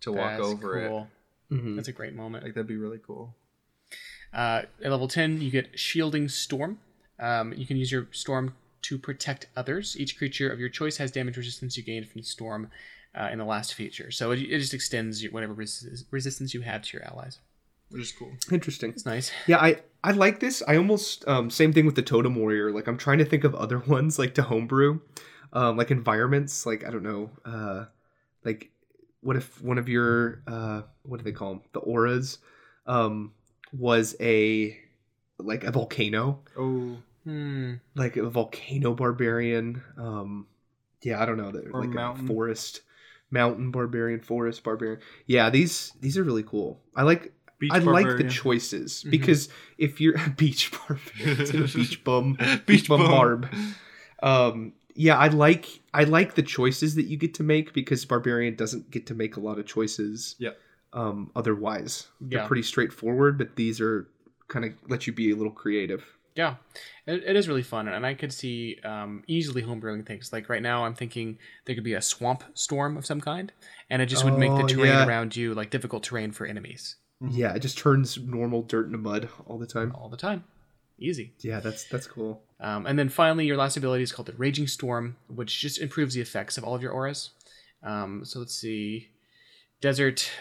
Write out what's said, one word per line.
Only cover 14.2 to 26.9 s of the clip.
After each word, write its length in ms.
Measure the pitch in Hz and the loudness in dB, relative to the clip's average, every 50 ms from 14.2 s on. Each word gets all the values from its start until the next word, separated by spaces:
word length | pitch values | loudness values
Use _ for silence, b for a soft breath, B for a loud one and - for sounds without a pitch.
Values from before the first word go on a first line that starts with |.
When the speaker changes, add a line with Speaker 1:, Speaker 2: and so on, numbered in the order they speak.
| 127 117 | -2 -2
Speaker 2:
it, 80 | 123 127 | -2 -2
it 180 | 139 - - 151 | -2 -2 -2 -2
just 140 | 139 131 - | -2 -4 -6
extends 500 | 127 - - - 117 113 113 110 107 110 | -6 -6 -4 -4 -4 -4 -4 -6 -8 -8
you, 80 | 104 | -8
whatever 220 | - 113 113 107 107 | -8 -8 -8 -8 -8
resi-, 480 | 107 110 104 - - 120 120 - - - - | -10 -10 -10 -10 -12 -12 -14 -14 -16 -12 -8
resistance 420 | - 135 127 135 135 - 135 131 - | -6 -6 -4 -4 -6 -6 -8 -8 -6
you 80 | 123 | -8
have 220 | 120 117 101 107 104 | -6 -6 -6 -6 -8
to 140 | - - - | -10 -12 -12
your 80 | - | -14
allies. 340 | - - 123 127 135 131 - _ _ _ _ _ _ _ _ _ _ | -14 -14 -14 -14 -16 -16 -20 _ _ _ _ _ _ _ _ _ _
Speaker 1:
Which 140 | - 127 120 | -12 -12 -10
is 80 | 113 | -10
cool. 200 | - - 120 131 135 127 - - | -12 -12 -14 -14 -10 -8 -4 0
Speaker 3:
Interesting. 400 | 180 175 165 - 139 - - 113 | 0 0 0 -2 -8 -6 -6 -8
Speaker 2:
It's 140 | 117 - - | -8 -8 -6
nice. 260 | 127 113 120 131 - - - - - | -4 -4 -4 -4 -6 -8 -4 4 6
Speaker 3:
Yeah, 100 | 175 127 | 6 8
I, 200 | 147 165 156 - - _ _ _ - | 8 6 4 4 0 _ _ _ 0
I 80 | 180 | 2
like 280 | 202 202 190 202 214 - | 4 6 6 4 4 4
this. 220 | - 254 262 - - - | 0 -2 -2 -2 2 4
I 100 | 147 160 | 6 6
almost, 500 | 180 202 214 202 208 - - - - - | 6 6 4 2 2 -2 -6 -6 0 2
um, 220 | 139 127 120 117 | 2 2 2 0
same 240 | - - 160 156 151 | 4 4 6 6 8
thing 140 | 165 156 156 | 8 6 6
with 80 | 139 | 6
the 80 | 135 - | 2 2
Totem 320 | - 135 117 120 127 123 | 4 4 4 6 4 2
Warrior. 360 | 120 110 107 107 104 104 107 | 2 2 2 2 2 2 2
Like, 160 | 104 107 107 - | 0 -2 -2 -4
I'm 100 | 117 120 | -4 -2
trying 180 | - 143 139 156 | 2 4 6 6
to 80 | 156 | 6
think 180 | 143 165 147 143 | 6 4 4 4
of 120 | 147 139 | 4 2
other 240 | - - 113 123 123 | 2 -2 -2 -2 -2
<laughs> 80 | 123 135 | 2 2
ones, 320 | 147 131 143 156 156 - | 4 4 4 2 2 2
like, 160 | 135 127 - | 0 0 2
to 80 | - 135 | 2 2
homebrew. 560 | - 120 113 117 117 135 135 139 143 151 160 - B B B B B B B B B | 4 2 0 0 2 4 6 6 6 6 2 -4 B B B B B B B B B
Um, 240 | B 127 123 120 113 | B 2 2 2 4
like, 140 | 113 120 - | 2 2 2
environments, 800 | 143 127 113 - 107 107 117 123 139 143 143 139 - - - 120 | 2 2 2 2 2 4 4 4 4 2 2 0 -4 -4 -4 -2
like, 180 | 110 107 - | -4 -4 -4
I 60 | - | -6